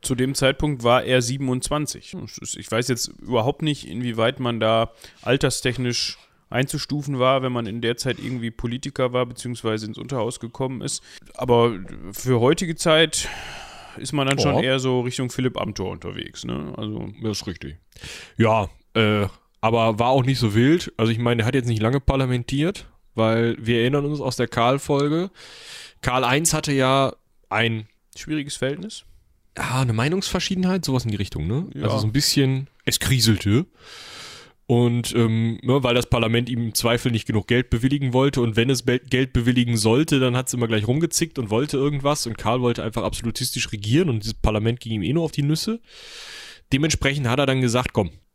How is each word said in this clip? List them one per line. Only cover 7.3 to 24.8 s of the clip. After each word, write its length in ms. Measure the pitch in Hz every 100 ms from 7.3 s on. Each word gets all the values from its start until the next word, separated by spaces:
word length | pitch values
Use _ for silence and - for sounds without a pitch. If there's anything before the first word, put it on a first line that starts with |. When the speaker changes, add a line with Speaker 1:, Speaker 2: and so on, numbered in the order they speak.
| 135
Speaker 1:
wenn 100 | 131
man 140 | 123 113
in 160 | 113
der 160 | 117 120
Zeit 220 | 131 123
irgendwie 320 | - 127 113
Politiker 600 | - 120 123 143 135 127
war, 140 | 123 123
beziehungsweise 640 | 120 120 120 113 110 107
ins 100 | 110
Unterhaus 420 | 127 131 113 120
gekommen 420 | 117 - 131 131
ist. 200 | - - - - -
Aber 460 | - 123 120 117 101 87 52 87
für 300 | 101 127 123
heutige 340 | 120 165 180 160
Zeit 520 | 175 156 160 - - - - - - - - -
ist 160 | -
man 120 | 147 135
dann 140 | 139
schon 160 | 143 131
Speaker 2:
Ja. 60 |
Speaker 1:
eher 180 | 127 135
so 220 | 131 127
Richtung 280 | 120 - 127
Philipp 300 | - 127 -
Amthor 320 | - 101 92
unterwegs, 540 | 92 87 95 - - 117
ne? 280 | 131 147 -
Also 320 | 107 107 104 101
Speaker 2:
Das 200 | 113 101
ist 60 | -
richtig. 300 | 85 69 76 _ - - - - -
Ja, 320 | 113 110 98 - _
äh, 340 | - 107 107 98 - _ _
aber 400 | 110 113 113 107
war 100 | 117
auch 140 | 135
nicht 160 | 127 131
so 160 | 117 104
wild. 380 | 127 170 - -
Also 160 | 113
ich 80 | 113
meine, 200 | 120 117
der 60 | 110
hat 100 | 135
jetzt 120 | 120
nicht 140 | 113
lange 180 | 107 139
parlamentiert, 840 | - 135 131 123 120 135 160 208 - _ _ -
weil 420 | 113 113 117 117
wir 220 | 113 120
erinnern 240 | 120 143 143
uns 160 | 147
aus 160 | 127 120
der 100 | 120
Karl-Folge. 800 | - 117 139